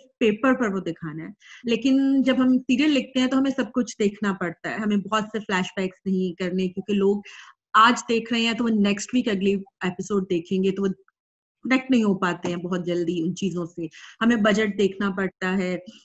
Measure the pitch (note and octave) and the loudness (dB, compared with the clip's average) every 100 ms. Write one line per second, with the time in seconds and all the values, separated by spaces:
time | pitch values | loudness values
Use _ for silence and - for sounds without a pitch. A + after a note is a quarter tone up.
0 | - _ A3+ G#3 C4+ B3+ A#3 F#3+ F3+ E3 | -4 _ 0 2 2 2 0 -2 -4 -6
1 | D#3+ D#3 E3 G#3 - - A#3+ A3 C4 C4 | -8 -10 -12 -16 -20 -10 -4 0 2 2
2 | C4+ C#4 C4 B3+ B3+ B3+ - B3 D#4 C#4 | 4 2 2 4 4 4 2 2 4 2
3 | B3+ C4 B3+ C4+ C4+ C4 A3 - A3 - | 0 0 0 2 0 0 -2 -2 -4 -2
4 | G#3 G#3 G#3 F#3+ F3 E3 E3 D#3 G#3+ G#3 | -2 0 -4 -2 -6 -8 -8 -4 -2 -2
5 | F#3+ G#3+ G#3+ A3 G#3+ F#3+ F#3 - F#3 - | 0 -2 -2 -6 -2 -2 -2 -4 -6 -6
6 | G3 F#3+ F#3 E3+ F3+ F#3 F#3 F3+ F#3+ G3+ | -4 -2 -2 -4 -4 -2 -4 -4 -2 0
7 | G3 G3+ - - - _ _ G#3+ A3+ A#3+ | 2 0 -4 -18 -20 _ _ 4 6 4
8 | - A#3 A3+ A#3 A3+ A3 A#3 A3 G3+ G3+ | 0 -2 0 -2 0 0 0 2 2 0
9 | - B3+ A#3+ G3 G3 G3 F#3+ _ F3+ F3+ | -2 -2 0 0 0 0 -4 _ -6 -6
10 | F#3+ G3+ F#3+ F3 E3+ F#3+ F#3+ F#3+ G3 - | -4 -2 0 -2 -2 0 0 0 -2 -4
11 | _ _ _ _ _ _ A#3 C4 C4 B3 | _ _ _ _ _ _ -2 -2 2 2
12 | G#3+ F#3 F3+ E3+ F3+ F3 F3 F3+ E3+ F3 | 2 2 -2 -2 -4 -4 -4 -4 -2 -2
13 | E3+ F3 E3 F3+ G3 E3+ E3+ - D#3+ - | -2 -2 -4 -2 -4 -4 -6 -8 -12 -12
14 | - - A3+ A#3+ G#3 G3+ A3 G3 G3 F#3+ | -20 -2 0 2 4 2 2 2 0 0
15 | G3+ F#3+ F#3+ - F#3 F#3+ F3+ F3+ - - | -4 -2 -4 -4 -4 -2 -2 -4 -8 -18